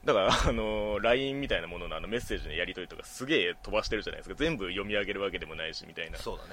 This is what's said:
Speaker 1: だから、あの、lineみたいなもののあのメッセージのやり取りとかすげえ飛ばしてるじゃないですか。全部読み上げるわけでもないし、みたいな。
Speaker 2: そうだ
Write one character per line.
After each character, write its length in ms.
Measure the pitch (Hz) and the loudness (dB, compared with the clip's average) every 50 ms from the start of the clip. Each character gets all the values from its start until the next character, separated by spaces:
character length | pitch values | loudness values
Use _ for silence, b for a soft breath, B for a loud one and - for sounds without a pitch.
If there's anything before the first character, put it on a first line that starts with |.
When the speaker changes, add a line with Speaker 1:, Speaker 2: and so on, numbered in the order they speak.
| - | 4
Speaker 1:
だ 80 | - 135 | 6 6
か 60 | 104 | 6
ら、 80 | 95 110 - - - | 8 6 6 6 4
あ 40 | 151 | 4
の、 480 | 123 113 110 107 107 107 104 107 107 101 | 4 4 2 2 0 0 0 0 0 2
line 360 | 101 113 120 131 135 135 135 139 | 6 6 6 6 4 0 -2 -2
み 80 | 139 | 0
た 100 | 120 107 | 0 0
い 40 | 90 | 0
な 60 | 82 | 0
も 100 | 85 87 87 | -4 -6 -6
の 80 | 87 | -6
の 80 | 82 78 | -4 -4
あ 40 | 80 | -4
の 80 | 85 | -4
メ 100 | 90 110 | -2 -2
ッ 20 | 123 | -2
セ 140 | 120 - 110 | -2 -2 -4
ー 20 | 92 | -4
ジ 80 | - | -4
の 60 | - 73 | -4 -2
や 120 | 80 90 | -2 -2
り 80 | 90 95 | -2 -2
取 140 | 92 90 | -8 -8
り 20 | - | -8
と 60 | 85 | -10
か 120 | - - | -12 -12
す 180 | - - - 123 | -12 -10 -8 -2
げ 240 | 135 156 131 92 87 | 2 4 4 4 2
え 60 | 85 - | 0 -2
飛 140 | - - 95 | -6 0 0
ば 80 | 107 104 | 0 2
し 60 | - | 2
て 60 | 117 | -2
る 80 | 107 95 | -2 -2
じ 60 | 87 | -4
ゃ 40 | 80 | -8
な 40 | |
い 40 | 76 | -8
で 20 | - | -10
す 60 | 90 | -10
か。 60 | 95 | -4
全 220 | - 143 165 165 | -2 0 0 0
部 80 | 117 98 90 | -2 -4 -4
読 140 | 90 98 98 | -4 -4 -2
み 120 | 104 104 | 0 0
上 100 | 101 101 | 0 0
げ 80 | 95 101 | 0 -2
る 80 | 98 | 0
わ 80 | 98 98 | -2 -2
け 80 | 90 90 | -2 -2
で 60 | 82 | -6
も 100 | 78 80 | -6 -6
な 120 | 80 80 | -6 -6
い 60 | 80 78 | -6 -6
し、 120 | - - | -8 -10
み 60 | 82 82 | -10 -8
た 100 | 82 82 | -8 -8
い 60 | 82 | -8
な。 80 | 82 | -6
Speaker 2:
そ 180 | - - 117 98 | -6 -6 -6 -6
う 20 | |
だ 80 | 85 - - | -8 -10 -14